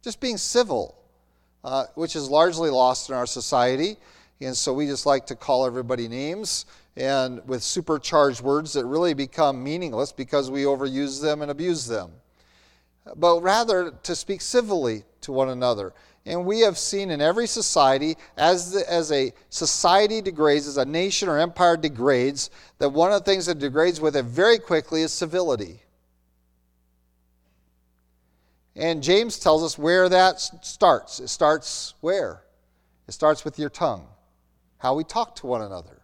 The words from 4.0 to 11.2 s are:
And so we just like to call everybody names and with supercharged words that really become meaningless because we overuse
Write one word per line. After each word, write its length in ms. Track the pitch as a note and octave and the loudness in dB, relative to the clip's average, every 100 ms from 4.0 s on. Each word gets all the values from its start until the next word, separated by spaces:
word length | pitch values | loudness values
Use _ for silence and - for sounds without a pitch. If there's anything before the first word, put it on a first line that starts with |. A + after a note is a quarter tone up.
| _ _ _ _ | _ _ _ _
And 160 | C3 B2 | -8 -4
so 160 | - | -2
we 140 | C3 D3 | -2 -2
just 180 | C#3 | -2
like 220 | D3+ C#3 - | 0 0 0
to 80 | |
call 320 | B2 - B2+ C3 | -14 -2 0 0
everybody 400 | A#2+ A#2+ B2 A#2 | -4 -6 -6 -6
names 580 | A#2+ C#3+ F#3 A3 - - - _ - | -8 -8 -8 -6 -8 -8 -20 _ -8
and 500 | C3 C#3 C3 A#2 A#2 | -2 0 -2 -6 -8
with 160 | C3 | -8
supercharged 800 | - - E3 D#3 - E3 C#3+ A#2+ | -6 -6 -4 -4 0 4 4 2
words 320 | B2 C#3+ D#3 | -2 -2 -2
that 100 | C#3+ B2 | -4 -2
really 280 | D3 F3 | 0 0
become 480 | C#3+ C3+ - D3+ C3 | 0 -4 0 0 0
meaningless 500 | C3 D#3+ F3 A2+ C#3 | -6 -6 -6 -4 -6
because 380 | - B2+ D3 C3 | -6 -2 -2 -2
we 120 | C#3 | -2
overuse 580 | C#3 C#3 C3+ C3 C#3+ C3+ | 0 0 -2 -4 -6 -4